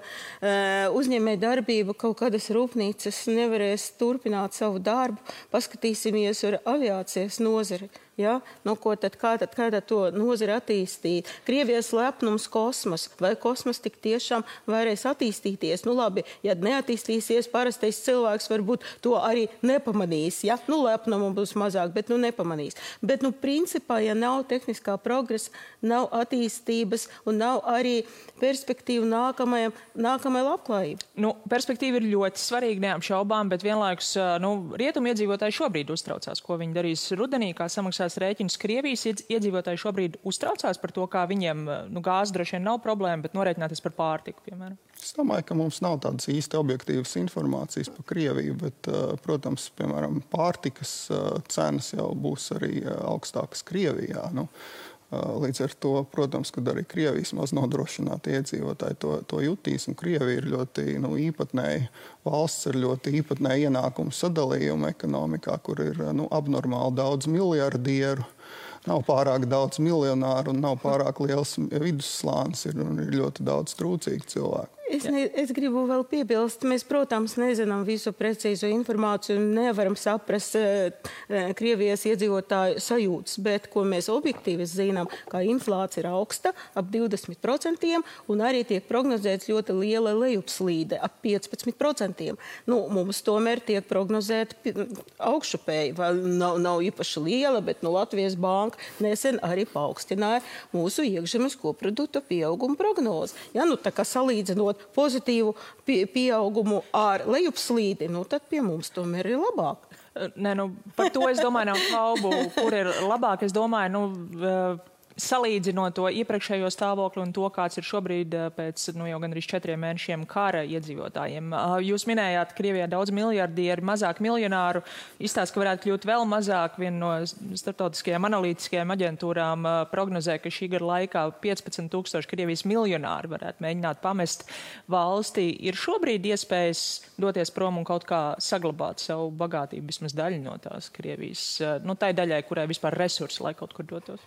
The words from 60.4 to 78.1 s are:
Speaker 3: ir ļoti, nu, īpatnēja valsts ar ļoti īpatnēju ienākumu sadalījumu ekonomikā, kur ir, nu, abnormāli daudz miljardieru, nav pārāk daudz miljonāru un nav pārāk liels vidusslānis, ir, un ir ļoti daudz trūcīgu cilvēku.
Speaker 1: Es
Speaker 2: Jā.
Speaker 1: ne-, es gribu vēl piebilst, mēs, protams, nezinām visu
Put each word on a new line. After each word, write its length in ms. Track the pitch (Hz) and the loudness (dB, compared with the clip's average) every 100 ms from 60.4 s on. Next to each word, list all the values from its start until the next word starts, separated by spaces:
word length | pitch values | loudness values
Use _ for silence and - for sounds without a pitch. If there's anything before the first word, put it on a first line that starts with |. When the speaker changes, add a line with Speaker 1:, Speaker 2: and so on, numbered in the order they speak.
Speaker 3:
ir 80 | - | -2
ļoti, 460 | 131 127 - 143 143 | -2 -2 -2 -2 -2
nu, 140 | 139 151 | -2 0
īpatnēja 720 | 160 - 135 127 143 151 120 - - - 151 | -2 -2 -2 -2 0 0 -2 -8 -20 -8 -2
valsts 400 | 151 156 - 143 | 0 0 -2 -2
ar 80 | 131 | 0
ļoti 400 | 127 131 143 147 | 0 0 0 0
īpatnēju 480 | 151 135 135 135 147 | 0 0 2 4 4
ienākumu 420 | 131 131 127 156 | 2 0 -2 -4
sadalījumu 800 | - 175 165 131 135 - 156 73 | -2 0 2 2 2 2 0 0
ekonomikā, 640 | - 76 71 78 80 - - | -2 -2 0 0 -2 -2 -4
kur 160 | - 147 151 | -4 -2 -2
ir, 180 | 160 151 | -2 -2
nu, 160 | 143 156 | -2 0
abnormāli 680 | 156 143 135 127 123 131 127 | 0 0 0 0 0 0 2
daudz 320 | 135 139 151 | 0 0 0
miljardieru, 960 | 165 190 151 139 127 131 135 135 135 117 - - - - - 175 | 2 2 2 2 0 0 2 2 0 -4 -12 -20 -18 -16 -10 -2
nav 160 | 165 120 | 0 4
pārāk 400 | 135 139 131 123 | 4 6 4 4
daudz 320 | 135 135 - | 2 2 2
miljonāru 720 | 160 165 139 131 131 131 135 | 4 4 4 2 2 2 2
un 120 | 135 | 0
nav 160 | 147 127 | 2 0
pārāk 400 | 139 139 139 135 | 2 2 2 2
liels 320 | 139 139 139 - | 0 2 0 -2
vidusslānis, 1080 | - 147 170 143 - - 156 139 139 - - | -2 0 0 0 -2 -2 0 0 0 -4 -4
ir, 120 | 156 | -2
un 160 | - 78 | -2 0
ir 120 | - 139 | 0 0
ļoti 320 | 139 - 135 | 0 -2 0
daudz 320 | - - - | 0 0 -4
trūcīgu 480 | 165 175 - 143 - | -2 -2 -2 -4 -4
cilvēku. 460 | 139 139 - - - 571 | -4 -2 -2 -6 -10 -4
Speaker 1:
Es 160 | 285 | -2
Speaker 2:
Jā. 80 | 277 | 0
Speaker 1:
ne-, 160 | 277 269 269 | 0 0 0
es 140 | 269 | -2
gribu 300 | 254 277 247 | 0 0 2
vēl 220 | 254 262 254 | 2 0 0
piebilst, 540 | 302 240 220 233 - | -2 2 2 2 0
mēs, 220 | 262 254 - | 0 0 2
protams, 460 | 285 277 220 220 240 | 2 2 2 0 2
nezinām 460 | 247 226 208 202 | 2 2 2 0
visu 300 | 196 214 214 | 0 0 -2